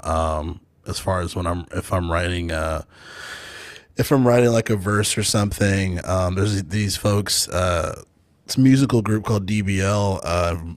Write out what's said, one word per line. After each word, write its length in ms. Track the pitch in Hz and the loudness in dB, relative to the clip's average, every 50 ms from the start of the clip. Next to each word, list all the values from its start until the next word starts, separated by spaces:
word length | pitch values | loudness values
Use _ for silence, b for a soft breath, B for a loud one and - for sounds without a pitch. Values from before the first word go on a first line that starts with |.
| - | -4
um, 580 | 78 80 80 82 80 78 78 78 80 78 - _ _ _ _ - | -2 0 0 0 0 -2 -2 -4 -6 -8 -10 _ _ _ _ -10
as 120 | - - - | -10 -8 -6
far 220 | - 98 92 90 | -2 -2 -2 0
as 140 | 87 85 - | -2 -4 -4
when 120 | 95 87 | -4 -4
I'm, 180 | 85 87 87 82 - - | -2 -4 -4 -6 -6 -8
if 200 | - - - 95 | -8 -6 -2 -2
I'm 180 | 92 87 82 | -2 0 0
writing, 400 | 82 85 90 87 87 87 85 82 | 0 0 0 0 -2 -2 -4 -4
uh, 320 | 80 80 80 80 80 76 - _ B B B B B B B B B B B B B B B B B B B B B | -4 -2 -2 -2 -4 -4 -6 _ B B B B B B B B B B B B B B B B B B B B B
if 140 | - 113 - | -4 0 2
I'm 140 | 147 135 123 | 4 4 6
writing, 240 | 123 120 123 123 120 | 6 6 6 6 4
like, 180 | 117 113 113 - | 4 2 2 0
a 60 | 110 | -2
verse 400 | 98 90 104 104 104 104 - - | 0 0 0 0 2 2 0 0
or 60 | 113 104 | 0 0
something, 760 | - - 107 101 101 - - 104 98 98 98 95 95 87 85 - | 0 2 2 2 0 0 0 2 2 2 2 0 0 -2 -4 -4
um, 300 | - 92 92 92 90 90 | -2 0 0 0 0 0
there's 280 | 95 98 104 101 98 90 | 0 0 0 0 -2 -4
these 320 | 73 98 107 104 95 - | -2 -2 -2 -2 -2 -2
folks, 520 | - - 104 101 104 95 - - - - - | -2 0 0 0 0 0 0 -2 -2 -2 -2
uh, 520 | - 90 92 92 87 82 82 - - - - _ _ _ _ _ _ _ _ | 0 0 0 2 0 0 -2 -4 -6 -10 -16 _ _ _ _ _ _ _ _
it's 120 | - - | -4 2
a 20 | 135 | 4
musical 420 | 131 131 131 131 139 - 127 113 | 6 6 8 6 4 4 2 2
group 220 | 101 107 107 107 - | 2 2 0 0 0
called 200 | - 110 101 95 | 0 -2 -2 0
D 160 | 92 107 107 | 0 0 0
B 180 | 98 98 98 95 | 0 0 0 2
L, 380 | 95 98 104 104 101 98 95 - - | 2 2 2 2 0 0 -2 -2 -2
uh, 340 | 82 85 87 87 87 85 82 82 85 82 | -2 0 0 0 0 -2 -4 -6 -10 -12